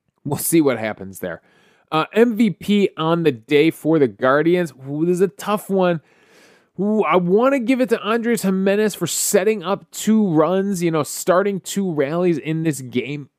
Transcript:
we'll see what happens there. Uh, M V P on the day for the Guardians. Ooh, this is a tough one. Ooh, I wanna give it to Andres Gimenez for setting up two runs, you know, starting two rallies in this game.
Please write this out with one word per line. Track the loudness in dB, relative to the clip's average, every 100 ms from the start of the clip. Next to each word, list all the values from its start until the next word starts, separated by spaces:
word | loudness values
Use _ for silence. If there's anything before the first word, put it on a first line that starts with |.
| _ _
we'll | -6 -4
see | 0 2
what | 2 0
happens | -4 -8 -12 -10
there. | -10 -10 _ _ _ _ _
Uh, | -4 -2
M | 2 2 2
V | 0
P | 0 0 2 2 0
on | -2 2
the | 2
day | 0 0 4 4
for | 2 0 2
the | 2
Guardians. | 2 2 4 4 2 -2 -8 -10
Ooh, | -4 -2
this | 0
is |
a | 0
tough | -2 -6 -6 -2
one. | 0 0 0 -6 _ _ _ _ _ _ -6
Ooh, | -2 0
I | 2 2
wanna | 2 2 2 2
give | 0 0
it | 0
to | -2
Andres | -2 -2 0 -2
Gimenez | 0 0 0 0 0 -2
for | -6
setting | -4 0 0 2 -2
up | -4 -6 -8
two | -6 0 2 4
runs, | 2 2 2 -2 -2
you | -2
know, | -2
starting | -4 -6 0 2 2 -4
two | -6 -4 -4
rallies | -2 -2 0 0 -2
in | -4 -2
this | -2 -4
game. | -4 -4 -4 -8 -12